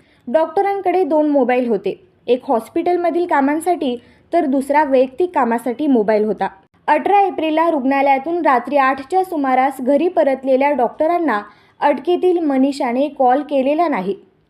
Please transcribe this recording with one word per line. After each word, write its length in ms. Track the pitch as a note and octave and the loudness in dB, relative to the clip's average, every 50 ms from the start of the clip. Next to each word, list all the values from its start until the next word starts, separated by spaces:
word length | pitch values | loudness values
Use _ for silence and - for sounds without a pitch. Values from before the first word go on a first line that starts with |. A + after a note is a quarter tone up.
| _ _ _ _ _ - A#3+ | _ _ _ _ _ -2 0
डॉक्टरांकडे 720 | D#4 D#4+ D#4+ D#4+ G4 G4 G4 G4+ G4 F#4 F#4 F4 F#4 F#4 | 0 0 0 0 0 0 0 -2 -2 -2 -2 0 0 0
दोन 240 | C#4 D#4+ D4+ D4+ D4+ | 0 2 0 2 2
मोबाईल 400 | C#4+ C#4+ C4 A#3 B3 B3 B3+ A#3+ | 2 2 2 2 0 0 0 0
होते, 320 | A3+ F#3+ - F#3+ - - _ _ _ _ _ | -2 -2 -4 -6 -8 -8 _ _ _ _ _
एक 140 | - A#3+ B3+ - - | -2 -2 -2 0 -2
हॉस्पिटलमधील 800 | C4+ A3+ A3+ - - E4+ E4+ F4 F4 F4+ F4 E4+ C#4+ F4 F4 | -2 -2 -2 -4 -6 -4 -2 0 -2 0 -2 -2 -2 -2 -2
कामांसाठी 680 | E4+ E4 C#4+ C4+ C#4 D4 D#4 D#4+ F4+ F4 D4+ E4 C4 B3 A#3+ - _ _ _ _ _ - | 0 0 0 0 0 -2 -2 -2 -2 -2 -2 -2 -4 -6 -6 -10 _ _ _ _ _ -2
तर 120 | E4+ E4+ | 0 0
दुसरा 400 | C#4+ B3+ C#4 B3+ - C#4+ D4 D#4 | 0 0 -2 -2 0 0 0 2
वैयक्तिक 460 | C#4 C4+ B3+ C4 C4 C4 - F4+ F4+ - | 2 2 2 2 0 0 -2 -4 -2 0
कामासाठी 520 | D4 C4 A#3 A3+ A#3 A#3+ C4 A#3 - D4+ | -2 0 0 -2 -2 -4 -6 -6 -2 0
मोबाईल 380 | D4+ C4+ A#3 G#3 F#3+ A3 G#3+ G#3+ | 2 2 2 2 2 2 0 0
होता. 240 | G#3+ G3 - G3 F#3+ - - _ _ _ _ _ | -2 -2 -4 -6 -6 -8 -12 _ _ _ _ _
अठरा 340 | - D4+ D#4 - F4+ G4 G4+ | 0 0 0 2 2 2 4
एप्रिलला 500 | G4 F#4+ C#4 - D#4+ D#4 D#4 D#4+ E4+ E4+ | 2 2 0 -2 -2 -2 0 0 0 0
रुग्णालयातून 680 | E4 C#4+ A#3+ C4 C#4 C#4 C4+ C#4+ C#4 C4+ C4 D#4+ E4+ F4 D#4 | 0 0 0 0 0 2 2 2 2 0 0 -4 -4 -2 0
रात्री 340 | D4+ C4 A#3+ A#3+ - C#4+ | 2 2 0 0 0 0
आठच्या 480 | C#4+ C4+ C4 C#4 C4+ C#4 - F#4 F#4 F#4 | 2 2 2 0 -2 -4 -2 -2 -2 -2
सुमारास 520 | F#4 F4+ D#4 C#4 C4 C4 B3+ B3+ C#4+ D4 - | -2 -4 -4 -2 0 2 2 2 0 -2 -4
घरी 280 | C4 A#3 C#4+ C#4+ D#4+ F4+ | 0 0 2 2 2 2
परतलेल्या 600 | F4+ F4 D#4 C4+ C4+ C4 C4 C4+ C4 B3+ C#4 C#4+ | 2 2 2 2 0 -2 0 0 0 2 2 2
डॉक्टरांना 720 | D4 C4 B3 G#3+ - - D4+ D#4+ F4 F4 E4+ C#4+ A3 G#3 G3+ - - _ _ _ _ _ | 2 0 0 -2 0 -2 0 0 0 0 0 -2 -2 -2 -6 -10 -18 _ _ _ _ _
अटकेतील 580 | - D4 D4 B3+ - F4 F4+ F4 - F4+ F4+ F4 | 0 0 0 0 0 -2 0 2 2 0 0 0
मनीषाने 720 | E4 D4 C#4 C4 C4 C#4 C4+ C#4 D4+ A#3+ A#3 B3+ C#4+ D4+ | 0 -2 0 0 0 0 0 -2 -4 -4 -2 -2 -2 -2
कॉल 340 | C#4 - C4+ B3 B3+ C#4+ D4 | -2 0 2 2 2 2 0
केलेला 460 | C#4+ D4 C4+ B3+ C4+ D4 D#4 F4 D#4+ | -2 -2 0 0 0 0 0 0 0
नाही, 260 | C#4+ G3 F#3 F#3+ F#3+ - - _ _ _ _ _ | -2 -2 -4 -6 -8 -8 -12 _ _ _ _ _